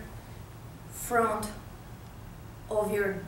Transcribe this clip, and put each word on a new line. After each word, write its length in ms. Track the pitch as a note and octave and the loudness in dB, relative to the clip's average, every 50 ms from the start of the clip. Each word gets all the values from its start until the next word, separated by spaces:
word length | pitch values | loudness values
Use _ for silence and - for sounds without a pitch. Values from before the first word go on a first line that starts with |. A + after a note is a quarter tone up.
| - - - - - - - - - - - - - - - - - - - | -4 -8 -10 -10 -12 -12 -12 -12 -12 -12 -12 -12 -12 -12 -12 -12 -12 -10 -8
front 540 | - - - A#3+ A#3 A3+ G#3+ G#3 G#3 G#3+ G#3 - - - - - - - - - - - - - - - - - - - - - - - - | -6 0 6 8 8 8 8 6 2 0 -2 -4 -8 -10 -10 -12 -12 -12 -12 -12 -12 -12 -12 -12 -12 -12 -12 -12 -12 -12 -12 -12 -12 -4 2
of 220 | G#3+ G#3+ G#3 G3+ | 4 4 4 6
your 220 | G#3 G3+ G3+ G3 F#3+ - F3 | 4 4 4 4 2 0 -2